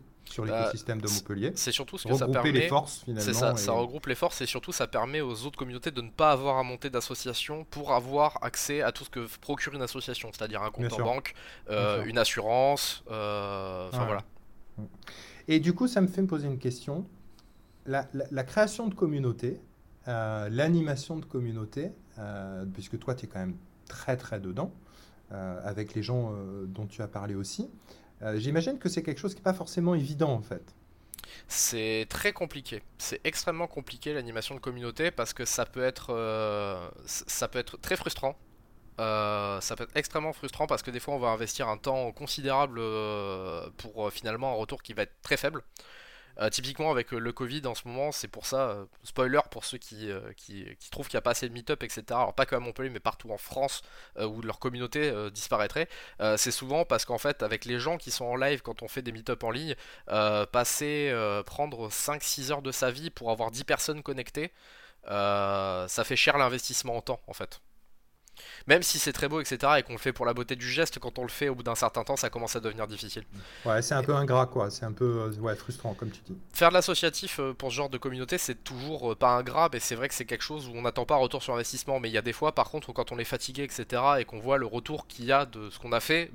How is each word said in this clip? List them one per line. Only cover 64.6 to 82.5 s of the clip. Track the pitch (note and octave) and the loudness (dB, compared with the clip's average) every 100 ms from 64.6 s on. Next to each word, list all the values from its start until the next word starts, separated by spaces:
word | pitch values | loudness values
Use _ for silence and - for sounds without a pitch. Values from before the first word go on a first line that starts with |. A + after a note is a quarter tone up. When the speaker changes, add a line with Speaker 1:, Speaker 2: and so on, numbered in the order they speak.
| - - - - - | -20 -20 -20 -16 -4
Speaker 2:
euh, | G2+ G2+ G2+ G2 G2 G2 F#2 F#2 | 2 4 4 4 2 2 0 0
ça | - | 0
fait | A2 - | 2 6
cher | D#3 C#3+ | 6 8
l'investissement | B2+ B2+ - B2 B2+ A#2 | 4 2 -2 -2 -2 -2
en | |
temps, | - A#2+ - | -2 -6 -6
en | |
fait. | - F#2 - - - - - - _ - - - - - | -10 -8 -10 -16 -20 -20 -20 -20 _ -20 -20 -16 -4 6
Même | E3 | 6
si | F3 D3+ | 6 2
c'est | D3+ | 0
très | - C#3+ | 0 0
beau, | D#3 | 0
et | D3 | 0
cetera, | B2 C#3+ D3 | 2 6 6
et | |
qu'on | - | 4
le | A#2 | -2
fait | C3+ | -2
pour | A#2+ A#2 | 2 2
la | |
beauté | A#2 A#2+ B2+ | 2 -2 -4
du | B2 | -2
geste, | C3+ E3 - | 2 0 0
quand | B2 B2+ | -6 -4
on | |
le | A#2+ | -6
fait | - C#3+ | 0 0
au | |
bout | B2+ | 0
d'un | A#2+ | 0
certain | A#2 A#2 A#2+ | 2 2 2
temps, | A2+ C#3 | 0 0
ça | A#2 | 0
commence | A#2+ A#2 | -2 -2
à | A#2 | -2
devenir | A2 G#2+ G#2+ | -2 -2 -4
difficile. | G#2+ G#2+ A2 - G2 - - | -6 -8 -8 -10 -12 -14 -4
Speaker 1:
Ouais, | A#2 A2 | 2 2
c'est | A#2+ | 4
un | C#3 | 2
Speaker 2:
Et | |
Speaker 1:
peu | C3+ | 4
ingrat, | C#3+ C#3 B2+ | 4 6 6
quoi. | B2 B2+ G#2 | 4 2 0
C'est | - | -2
un | A2+ | -6
peu, | G#2 B2 A#2 A2 | 0 2 2 -2
euh, | G#2+ | -2
ouais, | A2+ G2+ | -2 -2
frustrant, | - - A#2 | -6 -6 -6
comme | G2 A2 | -6 -8
tu | - | -10
dis. | - F#3 - | -12 -14 -10
Speaker 2:
Faire | - E3+ | 6 8
de | |
l'associatif, | F3+ F3 E3 E3+ - F#3+ - | 8 6 4 2 2 -4 -2
euh, | C3+ | -2
pour | B2 C3 | -2 -4
ce | B2 | -2
genre | C#3+ | -2
de | C3 | -2
communauté, | C#3 B2+ B2+ F3+ | -4 -4 -2 -2
c'est | - A#2+ | -2 -4
toujours, | - B2+ C#3 D3+ A#2+ | -8 -8 -6 -2 -2
euh, | |
pas | G#2+ B2+ B2 | 6 8 8
ingrat, | C3 B2 E3+ | 4 4 4
mais | A#2+ | 4
c'est | - | -2
vrai | A#2 C#3 | -2 -2
que | |
c'est | - A#2 | -2 -4
quelque | A#2 | -4
chose | - D3+ C3 | -4 -6 -8
où | |
on | A#2 | -2
n'attend | A#2+ B2+ A#2+ | -2 0 4
pas | |
un | D3 | 6
retour | B2 C3 | 6 2
sur | - | -2
investissement. | A#2+ A#2 B2 - C3+ | -2 -2 -4 -2 0
Mais | A2+ | 2
il | |
y | A2 | 0
a | |
des | A#2 | 0
fois, | - D#3 | 2 2